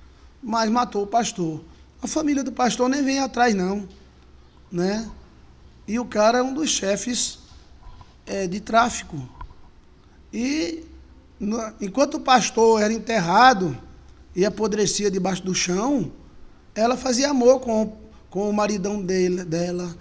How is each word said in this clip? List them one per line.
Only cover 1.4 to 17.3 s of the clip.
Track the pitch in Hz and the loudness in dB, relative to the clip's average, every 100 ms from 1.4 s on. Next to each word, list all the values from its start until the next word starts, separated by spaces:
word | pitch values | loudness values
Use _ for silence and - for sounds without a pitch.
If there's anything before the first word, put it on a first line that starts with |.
| 165 156 - - - - | -6 -6 -12 -20 -20 -12
A | - | -6
família | 311 302 277 | -2 0 0
do | 254 | -2
pastor | 226 247 - 247 | 0 0 2 0
nem | 277 | 0
vem | 269 269 | 0 0
atrás, | 262 254 247 | -2 2 2
não, | 202 180 202 190 - - - - - - - - | 2 0 -2 -6 -16 -20 -20 -20 -20 -20 -20 -10
né? | 175 185 214 220 - - - - - - - - | -4 -2 -2 -6 -14 -20 -20 -20 -20 -20 -20 -6
E | 226 | -6
o | |
cara | 226 214 214 247 | -2 2 4 4
é | |
um | 254 | 0
dos | 269 294 | -2 -2
chefes, | - 190 202 240 247 - - - - - - - - - - - | -2 -2 -2 -2 -4 -4 -8 -18 -20 -20 -20 -20 -20 -20 -20 -10
é, | 196 190 | -6 -4
de | 196 | -6
tráfico. | - 220 240 - - 151 127 - - - - - - - - - - | 0 2 2 -2 -10 -12 -12 -14 -18 -18 -20 -20 -20 -20 -20 -20 -14
E | 208 254 302 339 - - - - - - - | -6 -4 -2 -4 -8 -14 -20 -20 -20 -20 -10
no, | 208 226 220 220 | -6 -4 -6 -8
enquanto | 196 226 277 | -6 0 0
o | 294 | 0
pastor | 254 254 - - 226 220 | 4 4 4 4 6 6
era | 208 | 4
enterrado | 226 220 226 165 196 254 208 180 123 - - - - - | 0 -2 -2 2 6 8 6 2 -6 -12 -20 -20 -20 -10
e | - | -2
apodrecia | 202 208 220 208 202 - 202 | 0 0 -2 0 0 2 0
debaixo | 190 180 180 | 0 -2 -4
do | 185 | -4
chão, | 180 180 180 247 285 151 - - - - - - | -2 -2 0 0 0 -2 -10 -20 -20 -20 -20 -12
ela | - 233 254 | 0 0 0
fazia | 262 240 277 | 0 0 0